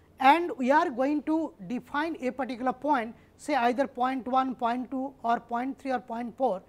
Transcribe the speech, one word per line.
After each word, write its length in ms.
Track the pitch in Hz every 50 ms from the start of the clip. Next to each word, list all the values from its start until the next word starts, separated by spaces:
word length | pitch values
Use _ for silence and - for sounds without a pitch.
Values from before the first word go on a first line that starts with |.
| _ _ _ -
and 320 | 262 262 285 285 349 339 247
we 140 | - 262 240
are 200 | 277 311 349 359
going 320 | 262 220 262 277 302 294 -
to 300 | - 311 320 320 285 - - 196
define 500 | 170 233 247 - - - 285 302 339 320 -
a 100 | - 247
particular 420 | 247 - 269 220 254 214 254 254 247
point, 420 | 254 - 285 294 254 220 233 226 - - _ _
say 180 | - - - 294
either 320 | 262 240 240 247 220 277
point 400 | - - 247 240 254 262 269 208
one, 280 | 247 247 262 262 262 247
point 360 | - 247 233 240 247 254 -
two 240 | - 262 262 269 262 - -
or 160 | 233 233 233
point 400 | 233 - 233 233 247 262 269 -
three 140 | - 269 254
or 80 | 240
point 360 | - - 226 226 240 233 190
four. 260 | - 269 254 190 185 -